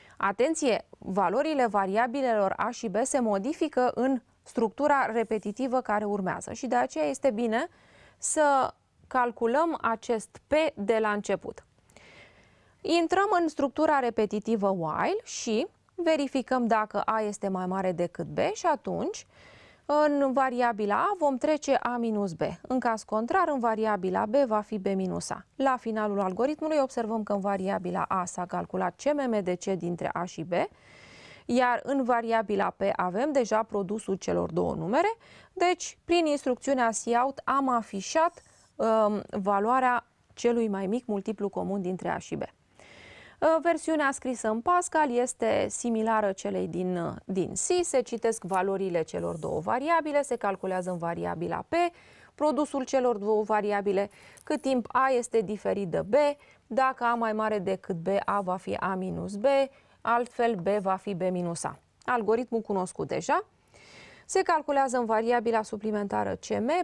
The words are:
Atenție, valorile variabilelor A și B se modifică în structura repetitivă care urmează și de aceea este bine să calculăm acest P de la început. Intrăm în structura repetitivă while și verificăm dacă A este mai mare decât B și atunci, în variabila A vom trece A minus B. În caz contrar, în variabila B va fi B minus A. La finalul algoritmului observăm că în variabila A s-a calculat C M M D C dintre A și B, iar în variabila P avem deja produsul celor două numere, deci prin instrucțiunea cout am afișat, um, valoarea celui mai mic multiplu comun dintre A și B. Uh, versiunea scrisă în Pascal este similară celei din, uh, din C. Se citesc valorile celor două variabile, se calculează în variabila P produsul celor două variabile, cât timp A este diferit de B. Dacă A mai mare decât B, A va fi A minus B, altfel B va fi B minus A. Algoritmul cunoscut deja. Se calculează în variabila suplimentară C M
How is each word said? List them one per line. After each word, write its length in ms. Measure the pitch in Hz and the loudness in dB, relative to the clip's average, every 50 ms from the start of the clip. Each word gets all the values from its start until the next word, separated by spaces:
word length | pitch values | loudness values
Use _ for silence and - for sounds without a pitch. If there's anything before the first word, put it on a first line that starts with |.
| - - - | -20 -20 -8
Atenție, 680 | - - 196 202 - 240 302 330 - 311 269 208 - - _ - - | -4 -2 0 2 2 2 2 2 2 2 2 2 0 -2 _ -18 -14
valorile 680 | - - 190 196 196 175 185 247 302 320 311 277 247 | -10 -4 0 0 2 2 2 2 0 0 2 2 0
variabilelor 840 | 226 202 208 196 190 190 214 240 254 226 285 269 254 226 214 202 190 - | 2 2 0 0 2 2 2 0 0 0 0 0 2 2 2 2 0 0
A 140 | - - 220 | -2 -4 -4
și 180 | 240 - - 226 | -4 -6 -6 -4
B 80 | 180 208 247 | -2 0 0
se 180 | 262 - 277 | 0 0 0
modifică 680 | 240 220 202 196 196 254 320 - 339 302 - 226 214 214 - | 0 2 0 0 0 -2 -2 -2 -2 -2 0 0 0 0 2
în 260 | - 240 262 269 240 - _ _ _ _ | 0 0 0 0 -2 -4 _ _ _ _
structura 640 | - - - 226 220 - - 277 294 285 269 247 - 220 | -8 -2 0 0 0 0 0 2 2 4 4 2 0 0
repetitivă 680 | 233 226 214 226 214 - 202 208 - 262 262 233 254 | -2 -2 -2 -2 -4 -4 -6 -6 -4 -4 -2 -2 -2
care 240 | 247 - 208 208 214 | 0 0 -2 -2 0
urmează 480 | 202 202 208 190 180 165 - - - - | -2 -2 -2 -2 -2 -4 -4 -6 -10 -10
și 140 | 233 - | -8 -6
de 80 | 240 254 | -2 0
aceea 300 | 240 247 262 - 320 302 | 0 0 0 -2 -2 -2
este 260 | 294 277 - - 277 | -2 -2 0 0 0
bine 380 | 214 202 240 226 214 233 311 370 _ _ - - - - - - _ _ | 0 0 0 0 0 0 -2 -4 _ _ -20 -20 -20 -20 -20 -20 _ _
să 560 | - - - 311 302 285 277 269 254 - - _ _ _ _ _ _ | -6 -2 2 4 4 6 6 4 2 0 -2 _ _ _ _ _ _
calculăm 720 | - - 262 240 240 233 - 233 226 240 285 330 330 311 - | -2 0 0 0 0 0 0 0 2 2 2 2 2 0 -2
acest 600 | - 233 226 220 - - 240 220 - - - - _ | -2 -2 -2 -2 -2 -2 -2 -2 -2 -6 -16 -20 _
P 60 | - - 302 320 320 - | 0 2 2 2 2 0
de 240 | - 202 196 233 220 | -2 0 0 2 2
la 140 | 220 214 208 | 2 2 0
început. 500 | 208 196 - 202 180 - - - - - _ _ _ _ _ - - - - - - - - _ _ - _ _ _ _ _ _ _ | -2 -2 -2 -4 -4 -4 -8 -14 -14 -16 _ _ _ _ _ -20 -20 -20 -20 -20 -20 -20 -20 _ _ -20 _ _ _ _ _ _ _
Intrăm 480 | - - 311 339 339 330 - 370 403 415 427 349 | -4 0 2 2 2 2 2 2 2 4 2 2
în 80 | 339 311 | 2 0
structura 500 | - - 277 269 - - 302 311 311 277 | 0 0 -2 -2 0 2 2 4 4 2
repetitivă 680 | 254 233 220 - 214 202 - 214 - - 226 220 190 196 | 2 0 0 0 0 0 -2 -2 -2 0 0 2 2 2
while 500 | 190 185 165 156 151 165 190 254 370 427 - | 0 0 -2 -2 -2 0 0 0 0 -2 -6
și 440 | - - - - 240 214 214 302 403 _ _ _ _ _ | -8 -10 -8 -4 -2 0 0 -2 -4 _ _ _ _ _
verificăm 720 | - 339 330 320 311 285 254 - 269 233 - 262 254 240 | -2 0 2 2 2 0 0 -2 -2 -2 0 0 0 2
dacă 340 | 220 226 220 214 214 - 208 - | 2 2 2 0 -2 -2 -4 -2
A 160 | - 214 220 | 0 0 0
este 280 | 220 208 208 - - 196 | -2 -2 -4 -4 -4 -4
mai 180 | 190 185 185 | -4 -2 -4
mare 260 | 180 185 190 190 185 180 | -2 -2 -2 -2 -2 -2
decât 340 | 160 175 170 - - 165 | -2 -2 -4 -4 -6 -10
B 120 | 147 147 165 | -6 -2 0
și 280 | 190 302 415 - - | 0 0 0 0 0
atunci, 600 | 349 302 - - 196 180 - 214 339 440 - - _ _ - - - - - - - - _ _ - 285 302 302 | 0 0 0 -2 -4 -4 -4 -4 -4 -6 -8 -12 _ _ -20 -20 -20 -20 -20 -20 -20 -20 _ _ 0 2 4 4
în 260 | 302 294 285 277 269 254 | 4 4 2 2 2 2
variabila 640 | 277 269 262 247 240 247 240 233 202 214 202 202 | 2 2 2 2 2 0 0 2 0 0 0 2
A 180 | - 294 392 415 370 | 2 2 0 0 2
vom 180 | 320 285 269 | 2 2 2
trece 380 | 247 - 294 311 294 - - 269 | 2 2 2 0 2 2 2 2
A 220 | - - 240 240 | 2 2 0 -2
minus 360 | 247 233 226 214 208 202 196 165 | -2 0 0 0 0 0 -2 -2
B. 80 | - 160 - - - - | -2 -2 -4 -4 -6 -6
În 160 | - 254 262 | -4 -2 0
caz 240 | 240 247 226 208 - | 0 0 -2 -2 -4
contrar, 460 | - - 214 226 247 330 381 359 330 | -4 -2 -2 0 2 2 2 2 2
în 100 | 294 269 | 2 0
variabila 680 | 226 233 226 214 220 220 208 196 180 185 180 190 208 | 0 0 0 2 2 0 0 0 0 0 0 0 0
B 80 | 214 214 | 2 4
va 260 | 277 277 240 214 214 | 4 4 4 2 0
fi 180 | 208 - - 214 | 0 -2 -4 -4
B 80 | 190 | -2
minus 440 | 202 196 190 190 185 175 170 175 - | 0 0 0 0 -2 -2 -4 -4 -6
A. 140 | - - - _ _ | -8 -8 -10 _ _
La 200 | - 269 269 262 | 0 2 2 2
finalul 440 | 247 - 226 220 220 214 214 202 196 | 0 -2 -4 -2 -2 -2 0 0 0
algoritmului 580 | 202 185 185 180 240 269 302 - 311 311 320 302 269 | 0 0 0 0 0 0 0 -2 -2 0 2 2 2
observăm 400 | 262 - - 226 208 226 226 214 | 0 0 -2 -2 -2 -2 -2 -2
că 100 | - 208 | -2 -2
în 80 | 202 | -2
variabila 640 | 190 202 202 196 190 190 196 190 185 180 175 185 170 - | 0 0 -2 -2 -2 -2 -2 -2 -2 -2 -2 -2 -2 0
A 160 | 190 190 180 | 0 -2 -2
s-a 220 | 185 - - 180 | -2 -4 -6 -6
calculat 480 | 175 - 180 170 - - 185 190 180 180 | -4 -4 -4 -4 -4 -2 -2 -2 -2 -2
C 160 | - - 269 294 | -2 0 0 0
M 180 | 294 269 254 | 2 0 0
M 120 | 226 208 190 | 0 0 2
D 60 | 180 180 175 | 0 -2 -2
C 60 | - | -2
dintre 460 | 208 190 175 170 175 175 170 175 - - | -2 -2 -2 -2 -4 -4 -2 -4 -4 -4
A 120 | - 175 | -4 -6
și 180 | 180 - - 160 | -6 -6 -10 -6
B, 100 | 175 185 170 - 415 - _ - - - - - - - - - - - - - | -2 0 0 0 -2 -4 _ -20 -20 -20 -20 -20 -20 -20 -20 -20 -20 -20 -14 -6
iar 340 | - 240 247 254 247 240 - - | 0 2 2 4 4 2 0 0
în 220 | - 277 277 262 | -2 0 0 2
variabila 640 | 233 247 233 233 226 226 226 220 190 208 196 196 180 | 2 2 0 0 2 0 0 0 0 0 0 0 0
P 120 | - - 190 196 - | -2 -2 0 0 0
avem 360 | - 180 180 175 202 254 311 294 | 0 -2 -2 0 0 0 2 2
deja 300 | 285 240 196 220 214 220 | 2 2 2 2 0 0
produsul 520 | 214 - - - 165 202 220 - - 196 | 0 -2 -4 -2 -2 -4 -6 -4 -4 -6
celor 380 | 185 - - 175 175 175 175 165 | -4 -2 -2 -2 0 -2 -2 -2
două 220 | 170 175 170 147 | -2 -2 0 -2
numere, 420 | - 160 170 220 285 349 415 453 - - - - - - - - | -4 -2 0 0 2 2 0 -2 -4 -10 -20 -20 -20 -20 -12 -4
deci 460 | 370 349 359 359 359 - - - _ _ | 0 2 2 2 0 -4 -10 -14 _ _
prin 220 | - 339 349 339 | 0 2 2 4
instrucțiunea 640 | 311 285 285 - 269 247 - - - 277 254 247 226 220 - - | 2 0 0 0 -2 -4 -2 0 0 2 2 2 2 0 -2 -2
cout 360 | 233 233 233 247 277 269 - - | 0 2 2 2 0 -2 -6 -6
am 240 | - 262 277 277 262 | -2 0 0 2 2
afișat, 760 | 247 233 214 - - 196 190 - - 320 320 349 339 - - _ - _ _ _ _ | 2 0 0 -2 -6 -8 -6 -2 2 2 2 2 0 -4 -18 _ -20 _ _ _ _
um, 460 | - 220 226 220 220 214 208 208 202 - - | -2 2 2 4 4 4 4 2 0 -4 -6
valoarea 760 | - 214 190 208 202 196 202 226 247 262 262 247 247 240 - _ _ _ _ _ - | -6 -4 0 0 2 2 2 2 2 4 4 2 2 0 -2 _ _ _ _ _ -6
celui 340 | - - 240 240 233 226 220 | -2 0 2 2 2 0 0
mai 180 | 196 190 196 | -2 -2 -2
mic 200 | 185 208 247 - | -2 -2 -2 -2
multiplu 420 | - 208 202 190 - 220 - 202 196 | -2 -4 -4 -4 -4 -6 -4 -4 -6
comun 320 | - 185 185 180 190 202 | -4 -4 -4 -4 -4 -4
dintre 280 | 185 175 185 175 - 170 | -2 -4 -4 -4 -4 -4
A 100 | 170 - | -4 -4
și 180 | - - - | -6 -6 -6
B. 60 | - - - - _ _ _ _ - - - - - - - - - - - - - | -6 -6 -8 -12 _ _ _ _ -20 -20 -20 -20 -20 -20 -20 -20 -20 -20 -20 -4 0
Uh, 160 | - 311 320 330 285 | 2 4 4 4 4
versiunea 480 | 339 330 311 - - 320 302 302 269 277 | 2 0 0 0 0 0 2 2 0 0
scrisă 360 | - - 254 254 220 - 220 | -2 -4 -6 -6 -4 -2 -2
în 120 | 220 226 | -2 0
Pascal 500 | 233 - 349 359 359 - - 320 302 285 | 2 2 2 2 2 2 2 2 2 2
este 560 | 240 240 247 254 - - - 220 202 208 - 214 | 2 0 0 0 -2 -2 0 0 2 2 0 -2
similară 640 | - - - 240 226 220 220 226 226 220 214 202 190 | -4 -4 -4 -2 0 0 0 2 2 2 2 0 -2
celei 360 | - - 196 196 185 185 180 | -4 -4 -4 -4 -4 -4 -4
din, 280 | 156 170 185 180 180 | -4 -4 -2 -2 -2
uh, 160 | 175 170 - - - - | -2 -4 -4 -6 -8 -8
din 280 | - 196 190 170 - - | -4 -2 -2 -2 -2 -2
C. 320 | - - - 359 359 349 | -4 -2 0 2 2 2
Se 160 | - - 262 | 2 0 0
citesc 440 | 247 - - 226 - 226 226 220 - | 0 -2 -4 -2 0 0 -2 -2 -4
valorile 580 | 180 185 185 185 196 196 190 196 190 175 170 160 | -2 0 0 0 0 0 -2 -2 0 0 0 -2
celor 340 | - - 175 170 170 170 | -2 -4 -6 -4 -4 -6
două 240 | 165 151 - 151 151 | -6 -6 -4 -4 -4
variabile, 640 | 156 202 220 247 269 311 339 330 311 302 285 285 277 | -2 -2 -2 0 0 2 0 0 0 0 0 0 0
se 140 | - 247 | 0 -2
calculează 540 | 233 - 202 196 190 - 190 185 185 180 180 | -4 -2 -2 -4 -2 -4 -4 -4 -4 -4 -4
în 80 | 180 175 | -4 -4
variabila 640 | 165 170 170 170 170 175 170 165 170 175 165 165 - - | -4 -4 -4 -4 -4 -6 -4 -4 -4 -4 -4 -6 -6 -2
P 60 | - 339 349 339 339 - - - - - - - _ | 0 0 0 0 -2 -8 -20 -20 -20 -20 -20 -18 _
produsul 500 | - 285 302 285 240 302 - - 277 262 | -2 0 0 2 2 0 -2 -2 -4 -4
celor 320 | - - 269 247 247 240 | 0 0 2 2 2 0
două 260 | 208 196 208 220 208 214 | 0 0 0 2 2 2
variabile, 680 | 208 214 214 202 208 208 202 196 202 196 190 202 208 - - - - - - - | 2 0 0 0 0 0 0 0 0 0 0 0 -2 -6 -14 -20 -20 -20 -12 -6
cât 160 | - 302 - | -4 -2 -2
timp 260 | - 269 269 247 220 - - | 0 2 0 0 0 0 0
A 160 | 247 262 269 | 2 2 4
este 320 | 262 240 226 - - 226 | 2 2 0 0 0 0
diferit 480 | 214 170 214 202 - 196 190 202 202 175 | 0 0 -4 -4 -2 -2 -2 -2 -2 -2
de 120 | 160 165 | -2 -2
B. 140 | 165 185 214 285 294 285 285 - - - - _ _ | 0 2 4 4 4 4 2 -2 -8 -20 -20 _ _
Dacă 380 | - 220 226 262 262 262 - 240 | -6 0 0 2 2 0 0 0
A 100 | 233 240 | 0 0
mai 180 | 233 226 220 214 | 2 0 0 0
mare 260 | 214 220 220 214 208 | 0 0 0 0 -2
decât 380 | 180 190 190 185 - - 196 | -2 -2 -4 -4 -4 -6 -6
B, 120 | 165 165 185 196 196 - | -4 -2 0 0 0 0
A 160 | - 196 202 | 0 0 -2
va 160 | 202 185 185 | 0 -2 -4
fi 180 | 190 - - 196 | -4 -4 -6 -6
A 200 | - - 185 190 | -4 -2 -4 -4
minus 420 | 185 185 185 170 170 170 185 202 | -4 -4 -6 -6 -6 -6 -8 -4
B, 80 | 202 214 277 277 277 269 269 - - _ _ _ _ | 0 2 2 4 4 2 0 -4 -12 _ _ _ _
altfel 540 | - - 233 240 247 233 - - 240 233 233 | -2 0 0 0 0 -2 -2 0 0 0 0
B 120 | 185 165 190 | 0 0 0
va 280 | 202 208 185 190 190 | 0 0 0 0 -2
fi 180 | 190 - 208 202 | -2 -4 -6 -6
B 80 | 165 185 | -2 -2
minus 420 | 185 185 180 175 170 170 160 - | -2 -2 -2 -2 -4 -4 -6 -6
A. 140 | - - - _ _ _ _ _ | -8 -8 -10 _ _ _ _ _
Algoritmul 560 | - 247 240 220 190 220 233 254 - - 226 | -2 -2 0 2 2 0 0 0 -2 -4 -4
cunoscut 480 | 208 - 208 190 180 185 - - - 135 | -4 -2 -2 -2 -2 -4 -4 -6 -6 -4
deja. 360 | - 135 175 - 269 359 440 - _ _ _ _ - - - - - - - - - - - | -4 -4 0 0 0 0 0 -4 _ _ _ _ -20 -20 -20 -20 -20 -20 -20 -20 -20 -20 -8
Se 160 | - - 381 370 | -2 0 2 2
calculează 560 | - 339 311 294 - 285 277 269 269 233 254 | 2 2 0 2 2 2 2 2 2 2 0
în 60 | 240 | 0
variabila 580 | 220 220 214 226 226 240 240 214 233 226 220 220 | 2 2 2 2 2 2 2 2 2 2 0 0
suplimentară 720 | - - 208 202 220 208 208 208 196 202 214 208 196 190 | -2 -6 -6 -4 -2 -2 -2 -2 -2 -2 -2 -2 -2 -4
C 140 | 185 - - | -6 -6 -4
M 220 | 214 202 208 247 311 359 | -2 -2 0 0 0 0